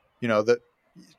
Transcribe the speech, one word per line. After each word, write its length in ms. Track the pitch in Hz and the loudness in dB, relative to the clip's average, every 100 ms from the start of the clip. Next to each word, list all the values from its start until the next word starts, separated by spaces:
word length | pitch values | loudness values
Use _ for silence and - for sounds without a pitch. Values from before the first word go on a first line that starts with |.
| _ _ | _ _
you 80 | 120 | -4
know, 140 | 107 | 0
the, 180 | 107 120 _ _ _ - - | 0 -2 _ _ _ -20 -20